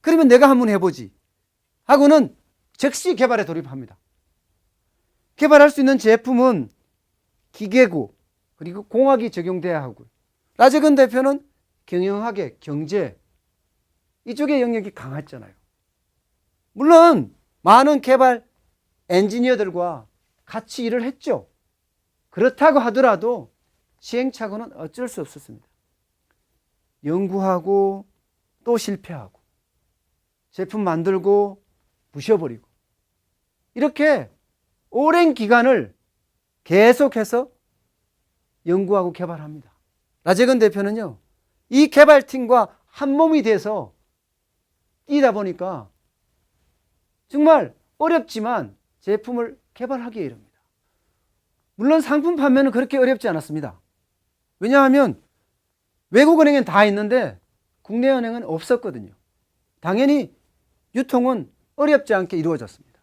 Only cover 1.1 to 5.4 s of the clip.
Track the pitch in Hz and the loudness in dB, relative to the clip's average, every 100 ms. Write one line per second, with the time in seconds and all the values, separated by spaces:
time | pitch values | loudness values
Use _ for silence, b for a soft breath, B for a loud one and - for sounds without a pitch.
1.1 | _ _ _ _ _ _ _ - 240 285 | _ _ _ _ _ _ _ 0 4 6
2.1 | 311 185 _ _ _ _ _ 277 - 359 | 4 2 _ _ _ _ _ -6 -4 -6
3.1 | 226 247 226 170 165 135 135 120 92 _ | -2 -2 -2 -4 -8 -12 -18 -18 _ _
4.1 | _ _ _ _ _ _ _ _ _ _ | _ _ _ _ _ _ _ _ _ _
5.1 | _ _ _ | _ _ _